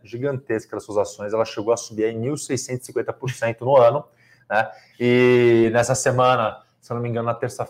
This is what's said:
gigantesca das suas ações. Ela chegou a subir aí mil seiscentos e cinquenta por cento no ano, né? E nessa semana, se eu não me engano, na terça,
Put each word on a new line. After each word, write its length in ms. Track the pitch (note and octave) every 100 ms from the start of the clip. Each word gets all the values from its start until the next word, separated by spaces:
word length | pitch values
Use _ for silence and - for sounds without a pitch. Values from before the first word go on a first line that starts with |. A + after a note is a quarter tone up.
gigantesca 720 | G2+ A#2 C#3 C3 - A2 - G#2
das 80 |
suas 140 | - G#2
ações. 340 | G2 - G#2
Ela 140 | A2 A2+
chegou 260 | - G#2
a 60 | A#2
subir 280 | - G#2+ A2
aí 100 | A2+
mil 200 | B2 D3
seiscentos 480 | - B2+ - B2+
e 20 | -
cinquenta 260 | B2 A#2
por 160 | - C3
cento 340 | - A#2 A#2
no 140 | B2 C#3
ano, 260 | A#2+ D3 - _ _ _ -
né? 220 | G#2 A2 - _ -
E 720 | B2 B2 B2 B2 A#2+ A2+ A2+
nessa 220 | A#2 A#2
semana, 640 | B2+ C3+ B2 B2+ B2 G#2+ - _ _
se 100 | -
eu 40 | A#2+
não 60 |
me 40 | A#2+
engano, 200 | A#2 A#2
na 80 | A2+
terça, 320 | B2 -